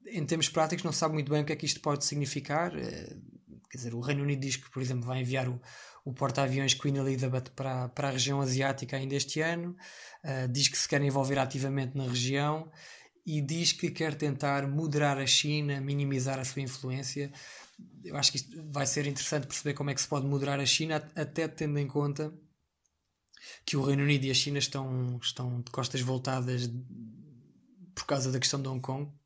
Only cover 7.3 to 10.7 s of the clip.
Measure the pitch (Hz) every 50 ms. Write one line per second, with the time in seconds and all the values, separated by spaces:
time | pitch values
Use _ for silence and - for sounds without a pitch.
7.3 | 127 127 127 - - - 131 135 131 127 127 123 - - 139 139 131 131 123 139
8.3 | 139 139 139 131 127 131 135 135 135 131 135 123 - 135 135 135 139 139 135 139
9.3 | - 156 156 160 170 170 170 175 180 185 - - - - - - - - - 151
10.3 | 135 131 127 127 123 139 135 -